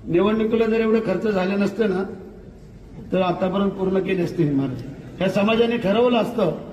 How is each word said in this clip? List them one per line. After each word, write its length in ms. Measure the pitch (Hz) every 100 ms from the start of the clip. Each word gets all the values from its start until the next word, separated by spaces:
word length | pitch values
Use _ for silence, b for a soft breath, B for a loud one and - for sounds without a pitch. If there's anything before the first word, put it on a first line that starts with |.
| -
निवडणुकीला 580 | 170 202 220 220 226 220
जर 140 | 220
एवढे 200 | 220 220
खर्च 260 | - 180 214
झाले 300 | 196 185 196
नसते 300 | 196 - 214
ना, 160 | 185 190 - - - - - - - - - -
तर 80 | 185
आतापर्यंत 500 | 185 170 185 190 196
पूर्ण 280 | 190 185 190
केले 240 | 180 185
असते 200 | 165 -
ही 80 | 147
इमारत. 260 | 139 135 123 - - - -
या 60 | 185
समाजाने 480 | 202 202 226 233 233
ठरवलं 420 | 185 208 247 240
असतं 400 | 202 - 180 156 -